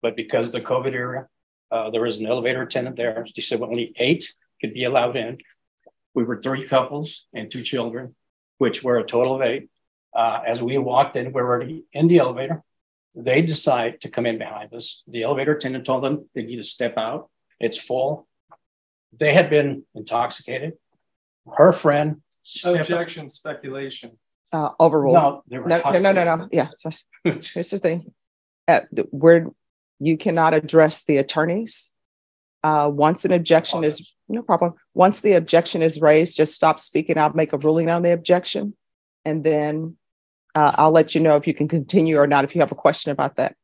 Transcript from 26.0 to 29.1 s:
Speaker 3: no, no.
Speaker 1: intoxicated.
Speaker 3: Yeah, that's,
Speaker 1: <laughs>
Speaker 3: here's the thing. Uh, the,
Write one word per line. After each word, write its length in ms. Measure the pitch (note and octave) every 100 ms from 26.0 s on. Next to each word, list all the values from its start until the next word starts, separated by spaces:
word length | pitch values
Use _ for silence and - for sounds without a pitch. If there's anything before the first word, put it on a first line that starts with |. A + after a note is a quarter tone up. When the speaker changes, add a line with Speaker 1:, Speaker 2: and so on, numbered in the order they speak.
| G3
Speaker 3:
no, 120 | F#3+
no. 100 | E3+
Speaker 1:
intoxicated. 160 | E3 F#3
Speaker 3:
Yeah, 160 | F3 B2 -
that's, 220 | D#3+ - _ _
Speaker 1:
<laughs> 300 | E3+ - -
Speaker 3:
here's 160 | - F3
the 100 | G3+
thing. 340 | F3 E3+ - _ _ _ _ _ -
Uh, 140 | D#3 -
the, 160 | - -